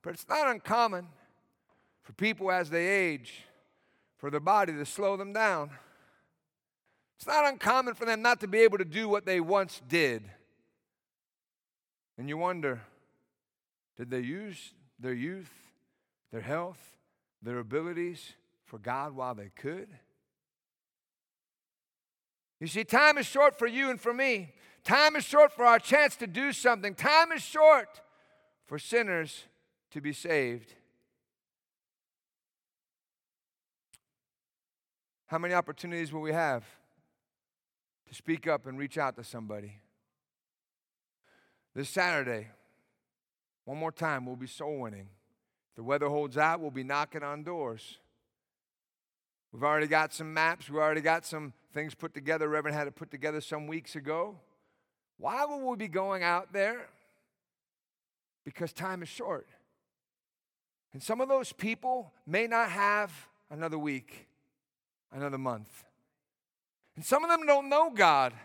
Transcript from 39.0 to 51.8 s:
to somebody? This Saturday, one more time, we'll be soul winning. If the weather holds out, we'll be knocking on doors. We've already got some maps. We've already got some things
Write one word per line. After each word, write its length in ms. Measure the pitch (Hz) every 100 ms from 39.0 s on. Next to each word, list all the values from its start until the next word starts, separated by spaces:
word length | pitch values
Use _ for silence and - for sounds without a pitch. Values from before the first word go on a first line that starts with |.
| 139 123
to 80 |
somebody? 520 | 113 120 107 104 104 104 _ _ _ _ _ _ _ _ _ _ _ _ _ _ _ _ _ _ _
This 160 | 123 143
Saturday, 580 | 196 180 156 127 113 110 _ _ _ _ _ _ _ _ _ _ _
one 140 | - 147
more 140 | 160
time, 340 | 156 160 139 123
we'll 100 | 123
be 120 | 127
soul 320 | - 147 147
winning. 280 | 117 101 98 95 _ _ _ _ _
If 60 | -
the 60 |
weather 260 | 117 143 147
holds 280 | 147 143 131
out, 220 | 156 170
we'll 120 | 156
be 120 | 131
knocking 400 | 131 143 151 156
on 200 | 143 147
doors. 560 | 151 175 131 113 - - _ _ _ _ _ _ _ _ _ _ _ _ _ _ _
We've 100 | 117
already 240 | 147 151 151
got 260 | 156 156
some 200 | - 156
maps. 360 | 160 160 170 -
We've 120 | 147
already 200 | 156 156
got 240 | 151 165 -
some 280 | 160 147 - _
things 220 | 151